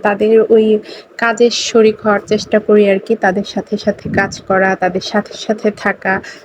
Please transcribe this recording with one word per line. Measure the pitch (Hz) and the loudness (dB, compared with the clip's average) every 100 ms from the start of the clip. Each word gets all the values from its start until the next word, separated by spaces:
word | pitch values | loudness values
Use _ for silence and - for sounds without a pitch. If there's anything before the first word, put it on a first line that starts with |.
| 208 | 0
তাদের | 208 214 220 - | 0 2 2 4
ওই | 226 220 214 - - - - | 4 4 0 -4 -18 -20 -4
কাজের | 233 214 240 - - | -2 2 2 0 0
শরিক | 233 220 214 | 2 2 2
হওয়ার | 220 202 - | 0 -2 -2
চেষ্টা | 214 - 214 208 | -4 0 0 2
করি | 208 202 | 4 4
আর | 196 - | 0 -2
কি, | 226 | -2
তাদের | 202 196 202 | 0 -2 -4
সাথে | 202 - 208 | -8 -6 -4
সাথে | 208 202 - - | -4 -4 -4 -4
কাজ | 196 - - | -4 -6 -2
করা, | 190 190 190 | 0 0 0
তাদের | 185 185 - | -2 -4 -4
সাথে | 208 208 - | -4 -6 -8
সাথে | - 214 214 208 | -6 -4 -4 -2
থাকা, | 202 196 190 190 - - | -4 -4 -4 -6 -8 -20